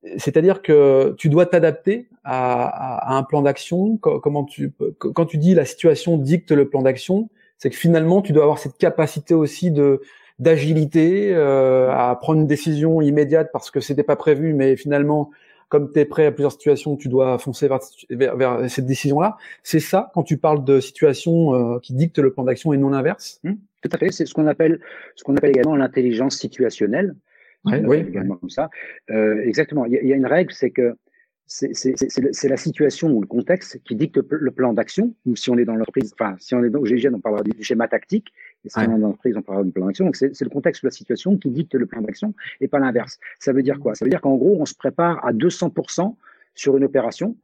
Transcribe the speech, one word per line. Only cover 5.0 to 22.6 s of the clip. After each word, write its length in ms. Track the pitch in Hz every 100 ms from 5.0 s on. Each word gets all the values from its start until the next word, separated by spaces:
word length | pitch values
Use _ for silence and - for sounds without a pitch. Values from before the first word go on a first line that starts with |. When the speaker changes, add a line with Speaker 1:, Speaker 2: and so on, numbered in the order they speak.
| -
Speaker 1:
quand 120 | - 165
tu 120 | 156
dis 160 | 165
la 120 | 180 135
situation 520 | - 170 147 - 160
dicte 340 | 135 170 -
le 160 | 147 139
plan 140 | 135
d'action, 480 | 131 127 - 190 220 _ _ _
c'est 100 | 135
que 60 | -
finalement, 480 | 170 165 160 190
tu 100 | 196
dois 80 | 151
avoir 140 | 147 147
cette 220 | 139 -
capacité 560 | 180 - 151 - - 165
aussi 340 | 147 - 175
de, 320 | 147 143 135 - - _ _
d'agilité, 960 | 127 160 147 160 151 160 160 190 202 175
euh, 560 | 143 135 131 131 127
à 240 | 131 123 123
prendre 200 | - 156
une 80 | 151
décision 520 | 143 - 147 160 160
immédiate 520 | 147 147 143 160 151
parce 160 | 127 -
que 100 | 139
c'était 220 | - 139
pas 140 | - 143
prévu, 380 | 160 143 160
mais 220 | 151 135 127
finalement, 540 | 147 143 147 151 147 _ _ _ _
comme 220 | 147 143
t'es 140 | 151 147
prêt 200 | - 151
à 60 |
plusieurs 220 | 120 143
situations, 440 | - 151 143 156 143
tu 100 | 135
dois 300 | 127 131 123
foncer 300 | - 120 143
vers, 120 | 131 - _ -
vers, 260 | 120 135 127
vers 340 | 127 123 127
cette 160 | - 127
décision-là. 500 | 131 147 139 190 - - -
C'est 180 | - 156
ça, 300 | 151 190 254 -
quand 80 |
tu 140 | - 143
parles 280 | 160 151 131
de 140 | 139
situation, 720 | 135 - 156 139 170 165 160
euh, 260 | 127 120 120
qui 140 | -
dicte 240 | 127 165 -
le 160 | 135
plan 100 | 131
d'action 300 | 127 123